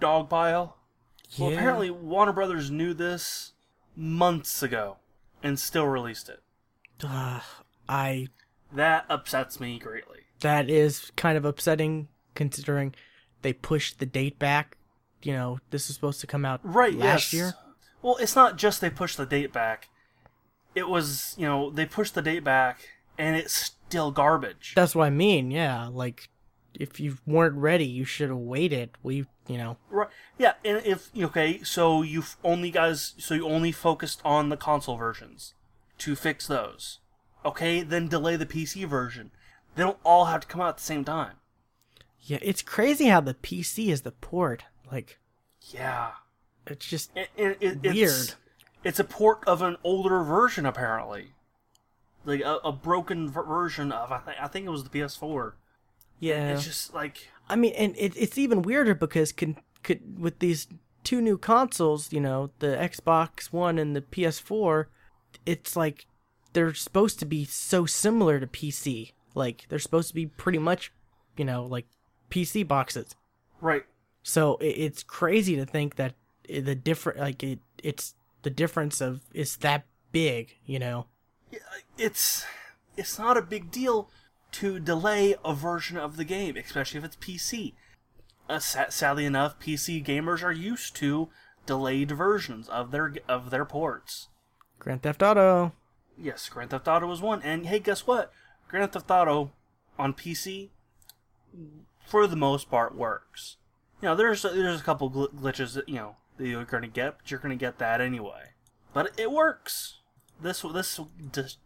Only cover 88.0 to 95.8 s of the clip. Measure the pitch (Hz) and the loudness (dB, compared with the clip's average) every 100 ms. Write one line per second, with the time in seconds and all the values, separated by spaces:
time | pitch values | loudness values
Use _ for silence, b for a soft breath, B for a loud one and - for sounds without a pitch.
88 | _ _ - _ - 151 - - 139 - | _ _ -20 _ -8 -6 -4 -2 -2 0
89 | 147 143 147 139 147 - - 151 - 160 | 2 2 2 2 0 -2 -6 -4 -4 -4
90 | 143 143 160 170 175 165 185 240 - - | -2 -2 0 -2 -2 -4 -4 -6 -8 -4
91 | 143 147 160 b b _ - 135 135 135 | 0 0 -2 b b _ -4 -2 0 0
92 | 143 147 185 208 156 113 113 117 123 143 | -2 0 0 0 -2 -10 -8 -6 -4 -2
93 | 156 143 - 123 123 131 147 143 160 120 | -4 -4 -4 -4 -2 -4 -2 -4 -4 -6
94 | - - - _ _ _ _ _ - 131 | -12 -16 -16 _ _ _ _ _ -8 -4
95 | 151 147 196 208 190 180 175 - | -4 2 4 8 8 6 2 -4